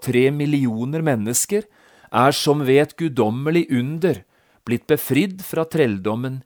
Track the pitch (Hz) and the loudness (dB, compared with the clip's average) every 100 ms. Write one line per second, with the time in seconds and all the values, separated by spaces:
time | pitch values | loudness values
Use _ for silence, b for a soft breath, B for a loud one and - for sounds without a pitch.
0 | - 123 131 147 147 147 127 110 127 160 | 0 2 2 2 0 0 0 -2 -4 -2
1 | 160 117 104 120 - 202 - b b b | 0 0 0 -2 -2 -4 -4 b b b
2 | b 110 131 139 151 147 131 135 151 - | b 0 2 2 2 2 4 4 4 -2
3 | 165 127 107 120 147 170 170 123 127 160 | -4 0 0 0 0 0 0 0 -2 -2
4 | 180 117 - _ _ _ - 117 - 147 | -2 -2 -6 _ _ _ -4 -4 0 0
5 | - 135 196 190 - - 160 160 127 98 | 2 0 0 -4 -8 -4 -2 0 0 0
6 | 101 113 127 131 | -4 -4 -4 -8